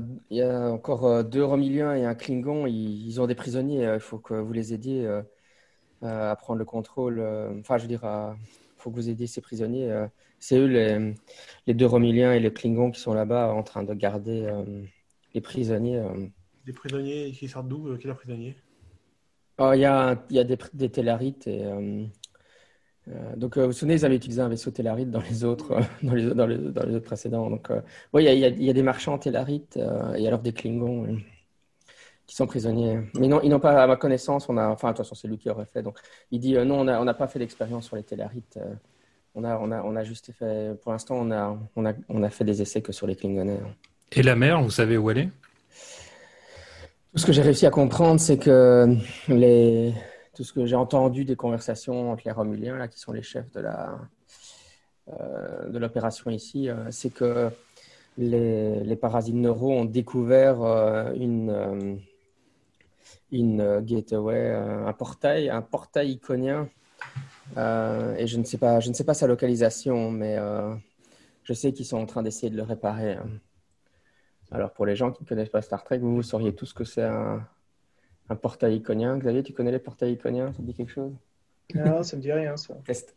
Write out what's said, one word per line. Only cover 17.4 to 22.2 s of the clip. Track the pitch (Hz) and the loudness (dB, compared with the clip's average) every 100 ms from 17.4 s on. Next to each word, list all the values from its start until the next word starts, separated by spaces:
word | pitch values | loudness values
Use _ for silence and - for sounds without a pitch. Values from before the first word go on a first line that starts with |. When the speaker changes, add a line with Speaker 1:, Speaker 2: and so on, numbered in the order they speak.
| 135 | -12
Speaker 2:
sortent | 131 127 | -10 -10
d'où ? | 147 151 | -8 -8
Euh, | 123 | -10
quels | 131 | -10
prisonniers ? | 127 123 117 120 135 _ _ - _ _ _ _ _ _ - | -12 -12 -12 -12 -16 _ _ -20 _ _ _ _ _ _ 0
Speaker 1:
Oh, | 135 | 4
il | 135 | 6
y | 139 | 6
a, | 135 131 120 - | 6 4 0 2
il | 131 | 2
y | |
a | |
des | 123 127 | 2 0
pr-, | - | -4
des | 143 131 | -4 -2
Tellarites | 127 117 117 131 135 - | 0 0 0 -2 -6 -8
et, | 104 | -6
euh, | 101 101 101 104 110 - | -6 -6 -6 -6 -8 -12